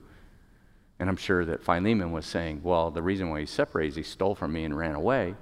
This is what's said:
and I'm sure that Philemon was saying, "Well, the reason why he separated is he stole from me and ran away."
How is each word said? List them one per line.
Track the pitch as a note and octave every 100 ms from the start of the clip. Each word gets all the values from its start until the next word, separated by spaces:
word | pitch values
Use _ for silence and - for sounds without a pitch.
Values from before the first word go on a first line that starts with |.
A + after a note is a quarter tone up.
| - - - - - - - - _ -
and | F#2
I'm | F#2
sure | - F2+
that | E2 D#2
Philemon | - E2+ G2+ A2+ F2
was | E2
saying, | - F#2 E2 D2+
"Well, | E2+ F2 E2
the | D#2+
reason | E2+ G2 F2+
why | D2+
he | D2+
separated | - C#3+ E2+ D#2
is | C#2+
he |
stole | D2+ - F#2+
from | G2+ D#2+
me | D#2+
and | D#2+
ran | D2 E2
away." | D2 F#2 C3 F2+ G2+